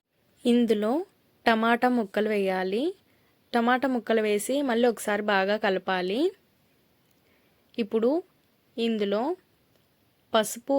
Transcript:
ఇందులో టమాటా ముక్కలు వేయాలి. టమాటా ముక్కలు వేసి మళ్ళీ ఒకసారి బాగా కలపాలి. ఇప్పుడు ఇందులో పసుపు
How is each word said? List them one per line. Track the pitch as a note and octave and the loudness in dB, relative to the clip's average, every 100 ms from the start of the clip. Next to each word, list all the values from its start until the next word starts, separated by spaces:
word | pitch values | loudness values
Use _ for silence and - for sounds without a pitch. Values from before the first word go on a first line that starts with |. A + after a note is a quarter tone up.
| _ _ _ _ | _ _ _ _
ఇందులో | B3 A#3+ A3+ G#3+ G#3+ D4 G4 _ _ _ - | 2 2 2 0 0 -2 -4 _ _ _ 0
టమాటా | A3 A3+ A#3+ B3+ B3 | 2 2 2 2 0
ముక్కలు | G3 G#3 G#3+ | -2 -2 -2
వేయాలి. | G#3 F#3+ F#3 F#3 G#3 D#4+ G4+ _ _ _ _ _ | 0 0 -2 -2 -2 -4 -6 _ _ _ _ _
టమాటా | A#3+ A#3 B3+ C4+ | 0 2 2 0
ముక్కలు | B3 G#3 A3+ G#3+ | -2 0 0 0
వేసి | G#3 G#3 C#4 C#4 | 0 0 -2 0
మళ్ళీ | A#3 A#3+ | 2 2
ఒకసారి | A3 - G#3 G#3+ | 0 -2 -2 0
బాగా | G3 F#3+ G#3+ | 0 0 0
కలపాలి. | G#3 F#3+ F#3+ F#3 F3+ A3+ F4+ - _ _ _ _ _ _ _ _ _ _ _ _ _ - | 0 0 -2 -2 -2 -2 -2 -4 _ _ _ _ _ _ _ _ _ _ _ _ _ -6
ఇప్పుడు | G#3+ A3+ A#3 D#4+ - _ _ _ _ - | -4 0 0 0 -4 _ _ _ _ -6
ఇందులో | A#3 A3 G3+ G3+ C4+ F#4 _ _ _ _ _ _ _ _ _ | -4 -2 -2 -2 -2 -6 _ _ _ _ _ _ _ _ _
పసుపు | A3+ G#3 A#3 - | -2 -2 -6 -2